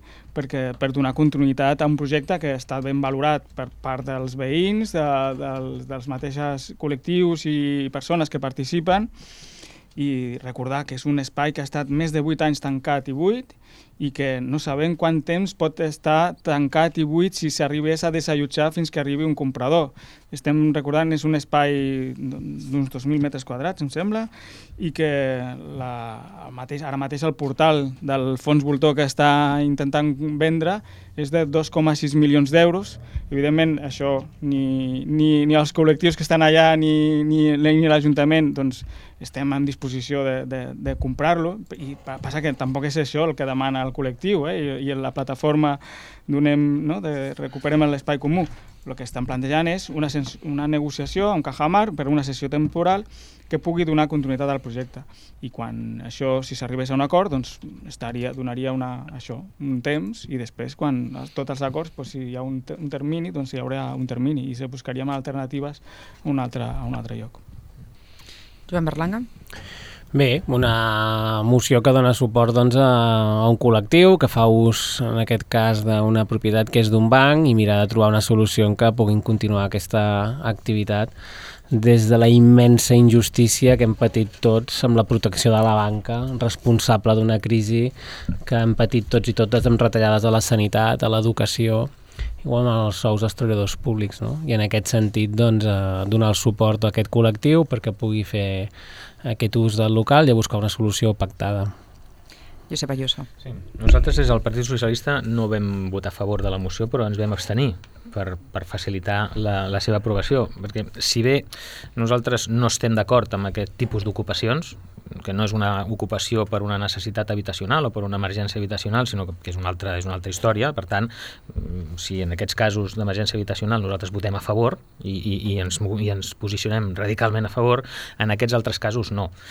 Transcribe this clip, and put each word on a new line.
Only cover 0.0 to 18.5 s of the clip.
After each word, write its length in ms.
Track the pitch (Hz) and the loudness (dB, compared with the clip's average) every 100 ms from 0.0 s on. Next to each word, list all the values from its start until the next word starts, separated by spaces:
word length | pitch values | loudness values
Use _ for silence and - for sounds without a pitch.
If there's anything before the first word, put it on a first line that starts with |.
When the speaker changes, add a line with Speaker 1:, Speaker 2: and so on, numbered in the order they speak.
| - - - - | -12 -20 -10 -8
Speaker 1:
perquè, 340 | 135 139 127 123 | -6 -4 -6 -4
per 140 | 135 135 | -2 0
donar 160 | 135 131 | 0 2
continuïtat 640 | 151 139 139 135 139 147 | 2 4 0 2 2 2
a 60 | 151 | 0
un 60 | 147 | 0
projecte 380 | 143 151 151 180 | 0 -2 -2 -4
que 140 | 156 | -4
ha 80 | 131 | -6
estat 240 | - 135 135 | -6 -8 -4
ben 140 | 139 | -2
valorat 400 | 135 135 147 147 - - | -2 0 0 0 -4 -12
per 120 | 127 - | -12 -10
part 240 | 135 131 131 | -8 -6 -6
dels 300 | 131 131 127 | -6 -8 -6
veïns, 560 | 131 156 190 214 220 170 | -2 0 0 0 -2 -2
de, 120 | 147 139 135 135 | 0 0 -2 -4
dels, 420 | 139 131 131 127 127 | -8 -8 -8 -10 -10
dels 160 | 135 127 | -12 -10
mateixos 600 | 131 143 143 147 139 - - | -8 -8 -6 -6 -6 -10 -8
col·lectius 680 | 151 139 - 180 175 165 156 | -6 -6 -2 2 2 0 -2
i 380 | 147 143 143 135 | -2 -2 -2 -4
persones 400 | 139 - 170 151 | -6 -2 -2 -2
que 80 | 147 | -4
participen, 720 | 131 127 131 170 165 190 220 - - - - - - - _ - | -6 -6 -4 -2 2 0 0 -10 -20 -20 -20 -20 -20 -20 _ -6
i 420 | 143 131 123 120 | -4 -4 -6 -10
recordar 400 | 127 123 127 139 143 | -12 -8 -6 -6 -6
que 80 | 131 | -8
és 100 | 147 | -2
un 120 | 143 | -2
espai 340 | 135 - 147 147 | -2 -2 -2 -4
que 80 | |
ha 40 | 139 | -6
estat 200 | 147 139 | -6 -4
més 200 | 143 160 | -4 -2
de 120 | 156 | -2
vuit 180 | 147 156 | -2 0
anys 160 | 156 143 | 0 -2
tancat 440 | 143 135 156 143 139 | -4 -6 -2 -4 -4
i 80 | 135 | -2
buit, 380 | 180 240 254 _ _ - _ - | 0 0 -6 _ _ -20 _ -8
i 140 | 143 | -8
que 300 | 135 139 127 | -4 -4 -4
no 160 | 127 147 | -4 -4
sabem 380 | 151 139 160 165 | -4 -2 -2 0
quant 220 | 165 160 | 0 0
temps 300 | 156 170 190 - | -2 -2 -4 -2
pot 240 | 160 156 | -4 -2
estar 560 | 160 151 156 156 175 - | -6 -4 0 2 2 -2
tancat 540 | - 147 143 156 165 160 | -4 0 0 2 2 0
i 60 | 151 | 0
buit 280 | 165 185 - | 0 0 -2
si 100 | 156 | -4
s'arribés 560 | - 143 151 151 160 | -2 -2 -2 -2 0
a 80 | 170 | -2
desallotjar 640 | 160 147 151 143 | -2 -2 -2 -2